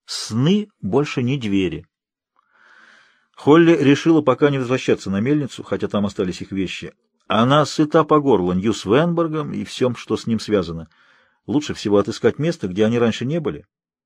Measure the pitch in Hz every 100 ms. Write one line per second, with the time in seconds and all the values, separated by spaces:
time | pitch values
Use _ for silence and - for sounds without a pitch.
0 | - - - 110 147 208 208 _ 98 123
1 | 147 - 120 143 113 98 90 78 82 _
2 | _ _ _ _ _ _ _ _ _ _
3 | _ _ _ _ - 160 165 165 143 143
4 | 165 165 143 127 143 139 120 127 - 107
5 | 95 98 120 151 135 - - 98 101 107
6 | 101 - 92 85 90 98 87 - 80 _
7 | _ _ - 104 120 147 139 - 151 165
8 | 156 151 139 104 90 90 107 101 92 123
9 | 175 165 165 156 147 101 101 - 127 117
10 | - 110 - 110 - 104 85 80 82 _
11 | _ _ _ _ - 127 147 95 107 101
12 | 101 - 117 - 156 160 95 90 107 120
13 | 117 - 123 170 135 73 - _ _ _